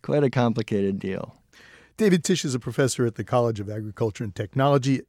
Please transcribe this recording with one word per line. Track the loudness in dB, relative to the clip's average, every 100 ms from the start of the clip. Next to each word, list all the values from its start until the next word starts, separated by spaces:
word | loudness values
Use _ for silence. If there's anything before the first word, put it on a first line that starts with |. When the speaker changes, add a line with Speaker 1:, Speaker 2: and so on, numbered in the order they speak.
Speaker 1:
quite | 0 2
a | 2
complicated | 2 2 0 -2 0 0 -2
deal. | -4 -6 -8 -16 _ -20 -20 -20 _ 0
Speaker 2:
David | 4 4
Tisch | 2 0
is | 0 -4
a |
professor | -4 0 0 2 -2
at | -2
the |
College | -2 0 0 -2
of | -6
Agriculture | -8 -10 -4 -4 -2
and | -8 -6
Technology | -4 0 4 4 2 -2